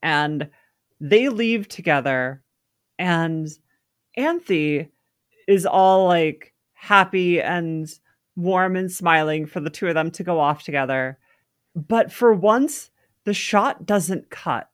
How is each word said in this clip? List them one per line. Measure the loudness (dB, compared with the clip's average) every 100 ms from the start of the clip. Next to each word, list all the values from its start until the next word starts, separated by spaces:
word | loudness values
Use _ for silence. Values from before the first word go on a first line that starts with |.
And | -2 -2 -2 -4 -8 _ _ _ _ _
they | 2 2 2
leave | 0 0 -2 -4
together. | -8 0 0 0 -2 -2 -8 _ _ _ _ _ _
And | -2 0 0 -4 -6 -12 _ _ _ _ _ -4
Anthe | -2 -4 -2 0 0 -2 -4 _ _ _ _ _ 2
is | 2 4
all, | 4 4 6 4
like, | 4 2 -4 -16 _ _
happy | _ 2 4 4 2 0 0
and | 0 -4 -4 -6 -8 -14 _ _ _ -6
warm | -2 0 0 -2
and | -4
smiling | -4 2 2 2 -2 -4
for | -6
the | -8
two | -6 -2
of |
them | -2 -2
to | -6
go | -4 0
off | 0 -2
together. | -4 -4 -2 -2 -4 -8 _ _ _ _ _ -14
But | -2 0 0
for | 2 4
once, | 4 4 2 2 -2 -16 _ _ _ -6
the |
shot | -4 0 2 2 -2 -2
doesn't | -2 0 -6 -8
cut. | -12 -6 -6 -6